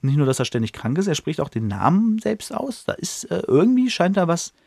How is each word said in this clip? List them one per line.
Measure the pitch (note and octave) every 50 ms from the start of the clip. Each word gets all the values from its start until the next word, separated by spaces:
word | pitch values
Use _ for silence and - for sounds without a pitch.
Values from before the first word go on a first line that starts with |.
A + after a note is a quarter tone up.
Nicht | - C3+ C#3
nur, | D3 C#3+
dass | C3 B2+ -
er | B2
ständig | - - A#2+ A2+ G#2+ -
krank | - - A2+ C#3
ist, | F3 G3+
er | G3+ D3
spricht | - - - D#3+ -
auch | D3 -
den | - A2+ A2
Namen | G#2 G2 G2 G2 C3 F3 G3+ A3+ A3+ G#3+ A3
selbst | - G#3+ A3 G#3 - - -
aus. | - C4 C#4 - - -
Da | - -
ist, | - - - - - -
äh, | - E3+ - -
irgendwie | - - C#3+ F#3+ B3 B3+ B3+ B3+ B3
scheint | - - F3 F#3 G3
da | G3 F3+
was, | E3 E3+ E3+ - - - _ _